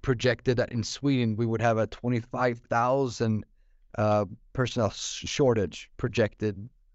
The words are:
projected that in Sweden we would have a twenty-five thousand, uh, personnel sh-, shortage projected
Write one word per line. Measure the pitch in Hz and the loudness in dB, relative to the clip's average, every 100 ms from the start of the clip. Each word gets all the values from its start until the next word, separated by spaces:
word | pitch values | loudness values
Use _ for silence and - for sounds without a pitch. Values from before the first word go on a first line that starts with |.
projected | - 120 127 117 - 120 | -2 2 2 0 0 0
that | 117 | 0
in | 117 | -2
Sweden | 107 - 143 131 117 107 | -6 -2 0 2 2 0
we | 117 | 0
would | 113 | 2
have | 117 110 | 2 2
a | 107 | 0
twenty-five | - 120 123 117 123 127 120 - | -4 -2 -2 -4 -2 -2 -2 -4
thousand, | 117 123 139 131 104 113 107 - _ _ _ _ - | 0 2 2 0 0 0 0 -4 _ _ _ _ -2
uh, | 107 104 95 110 _ | 2 2 0 -6 _
personnel | - 123 123 104 | -4 -2 0 -2
sh-, | - - - - | -2 -10 -8 -6
shortage | - 135 113 87 - - - | 2 4 4 0 -4 -18 -6
projected | 123 117 104 - 107 101 107 _ _ | -4 0 0 0 -4 -4 -12 _ _